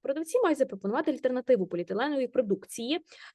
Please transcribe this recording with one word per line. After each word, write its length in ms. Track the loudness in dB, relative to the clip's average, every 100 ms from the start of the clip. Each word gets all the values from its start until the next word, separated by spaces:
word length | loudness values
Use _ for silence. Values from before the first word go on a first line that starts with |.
Продавці 380 | -4 -4 0 2
мають 160 | 2 2
запропонувати 540 | 0 0 -2 0 0
альтернативу 540 | 0 0 0 2 2 2
поліетиленовій 640 | -4 -4 -2 -2 -2 0
продукції. 720 | 0 0 -2 -2 -10 -4 -4 -6 -20 -20